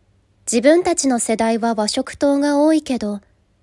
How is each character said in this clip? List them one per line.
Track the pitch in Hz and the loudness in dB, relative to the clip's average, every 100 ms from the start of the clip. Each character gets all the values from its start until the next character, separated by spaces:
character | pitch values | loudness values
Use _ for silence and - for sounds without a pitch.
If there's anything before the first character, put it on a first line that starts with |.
| _ _ _ _ - | _ _ _ _ -4
自 | 233 | 2
分 | 262 339 | 4 4
た | 359 330 | 2 -2
ち | 269 | 0
の | 240 | -2
世 | - 220 | -2 0
代 | 226 226 | 0 0
は | 233 214 | -2 -2
和 | 214 | -4
食 | 262 269 - | -4 -6 -2
党 | 285 285 | 0 2
が | 294 285 | 0 2
多 | 302 | 2
い | 320 | 2
け | 302 247 | 0 -6
ど、 | 208 202 _ _ _ _ | -6 -8 _ _ _ _